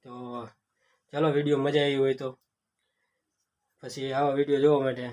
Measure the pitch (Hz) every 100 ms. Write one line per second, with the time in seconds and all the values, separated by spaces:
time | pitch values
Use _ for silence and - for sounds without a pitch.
0 | 131 123 123 120 117 _ _ _ _ _
1 | _ 143 156 143 147 143 139 147 143 139
2 | 135 131 135 127 _ _ _ _ _ _
3 | _ _ _ _ _ _ _ _ 127 131
4 | 135 135 147 139 143 139 143 143 135 123
5 | 123